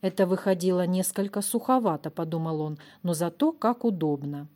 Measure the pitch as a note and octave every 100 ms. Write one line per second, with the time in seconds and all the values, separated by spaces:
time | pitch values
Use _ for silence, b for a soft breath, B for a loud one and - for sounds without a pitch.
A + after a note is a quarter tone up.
0 | F#3+ F#3 F#3 F#3 G3+ F#3+ F3+ F3+ F3+ F#3
1 | F#3 - G3 G#3 G3+ A#3 A3+ C4 A3+ D#3
2 | D#3 - E3 E3 D#3+ D#3 D#3 D3+ B B
3 | F3 D#3+ E3+ - D4+ D#4+ G#3+ A#3+ A#3 F#3
4 | D#3 C#3+ C#3+ C#3+ D3